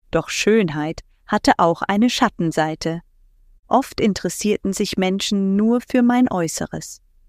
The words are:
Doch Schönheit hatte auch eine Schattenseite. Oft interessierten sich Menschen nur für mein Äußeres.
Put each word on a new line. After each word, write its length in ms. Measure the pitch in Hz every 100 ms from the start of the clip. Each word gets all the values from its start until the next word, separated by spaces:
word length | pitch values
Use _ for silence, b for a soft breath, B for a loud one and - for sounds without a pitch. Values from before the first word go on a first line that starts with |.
| _
Doch 200 | 165 -
Schönheit 720 | - - 220 175 147 151 165 - _ -
hatte 240 | 208 - -
auch 240 | 170 165
eine 280 | - 202 247
Schattenseite. 920 | - 226 - 165 165 156 156 165 165 - _ _ _ _ _ _
Oft 320 | 233 - -
interessierten 720 | 220 185 180 - 208 202 196
sich 240 | 190 202 -
Menschen 600 | 185 196 - 202 196 196
nur 240 | 220 240
für 200 | - 254
mein 300 | 240 247 254
Äußeres. 680 | 180 160 - 160 160 - - _ _